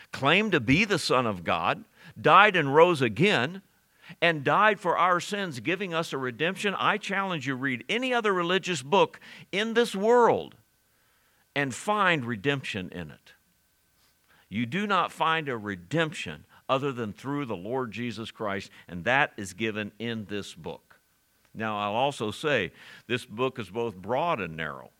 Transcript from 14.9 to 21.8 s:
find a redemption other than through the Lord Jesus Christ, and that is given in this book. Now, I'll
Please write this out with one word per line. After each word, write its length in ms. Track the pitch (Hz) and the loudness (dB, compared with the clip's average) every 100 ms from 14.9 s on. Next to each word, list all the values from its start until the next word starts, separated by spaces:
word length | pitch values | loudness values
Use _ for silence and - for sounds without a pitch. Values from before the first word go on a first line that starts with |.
| 190 143 | 0 0
find 380 | - 160 160 147 | -2 -2 0 -2
a 80 | 120 | -6
redemption 880 | 104 95 87 151 160 - - 76 - - _ | -6 -10 -4 -2 -2 -4 -10 -12 -16 -20 _
other 240 | 131 139 | -2 -2
than 220 | 120 110 | -6 -8
through 320 | 95 127 143 139 | -8 -8 -6 -6
the 100 | 95 | -8
Lord 360 | 95 131 127 | -6 -6 -6
Jesus 400 | 98 120 104 110 | -6 -8 -8 -12
Christ, 380 | - 107 98 - - - | -8 -6 -6 -8 -18 -14
and 180 | 87 85 | -8 0
that 280 | 131 147 - | 2 0 -2
is 160 | 95 | -12
given 380 | 90 113 107 104 - | -6 -6 -4 -8 -8
in 260 | 117 113 95 | -8 -8 -6
this 280 | 101 92 | -8 -8
book. 460 | - 82 73 _ - _ _ _ _ _ | -12 -14 -14 _ -20 _ _ _ _ _
Now, 240 | - 110 | -8 -6
I'll 180 | 104 | -4